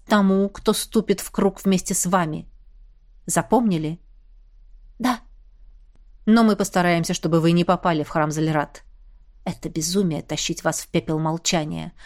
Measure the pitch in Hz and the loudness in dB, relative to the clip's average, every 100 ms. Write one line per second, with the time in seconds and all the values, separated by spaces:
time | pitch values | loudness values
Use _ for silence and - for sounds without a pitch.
0 | - 214 196 190 196 - - 208 - 226 | 0 2 4 2 0 -2 -2 -2 0 -2
1 | - 196 - - 196 190 196 185 - 190 | 0 -2 -2 -2 -2 0 0 0 0 -4
2 | 180 190 160 156 - - - - - - | 0 0 0 -6 -12 -20 -20 -20 -20 -20
3 | - - - 175 - 220 233 170 156 165 | -20 -18 -4 -4 2 2 2 0 -2 -8
4 | - - - - - - - - - - | -14 -20 -20 -20 -20 -20 -20 -20 -20 -6
5 | 240 240 - - - - - - - - | -4 -4 -8 -20 -20 -20 -20 -20 -20 -20
6 | - - - 226 220 208 196 190 175 170 | -20 -6 2 4 6 2 0 0 2 2
7 | 165 180 175 165 165 170 175 175 180 160 | 0 -4 0 2 4 4 4 2 0 -2
8 | 147 165 151 151 156 156 143 - - - | -2 -2 -2 0 0 0 -2 -8 -20 -20
9 | - - - - - 175 165 165 165 185 | -20 -20 -20 -12 -10 -8 -8 -6 -2 0
10 | 190 151 - 151 - 165 165 156 - 165 | 0 -2 -6 -6 -6 -4 -4 -4 -4 -4
11 | 160 156 160 165 - 180 156 165 160 - | -2 -2 -2 -4 -2 -2 -2 -8 -10 -14